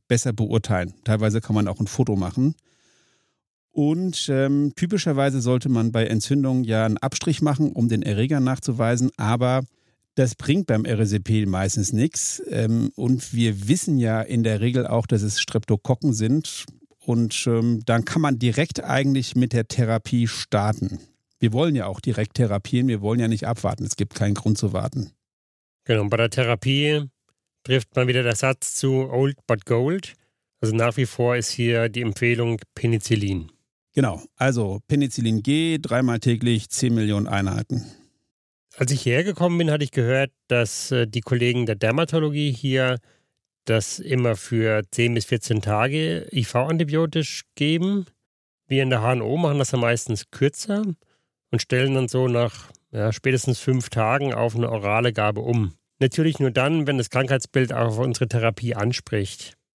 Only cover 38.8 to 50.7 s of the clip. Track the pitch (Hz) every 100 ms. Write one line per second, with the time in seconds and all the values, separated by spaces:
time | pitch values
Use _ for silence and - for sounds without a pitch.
38.8 | 127 139 123 127 185 175 175 170 165 147
39.8 | 143 - 120 131 139 - - 123 113 -
40.8 | - 127 113 117 - 123 120 120 113 101
41.8 | 110 135 165 165 151 147 147 123 135 131
42.8 | 127 123 - _ _ _ _ _ - 113
43.8 | - - - 127 120 107 - 117 110 107
44.8 | 101 - 120 117 - 117 - 110 98 104
45.8 | 127 151 160 170 - 156 110 120 139 160
46.8 | 151 156 165 160 147 - - - 147 165
47.8 | 185 202 180 _ _ _ _ _ - 135
48.8 | 131 123 113 127 110 151 165 143 131 127
49.8 | 120 117 - 107 - - 139 - -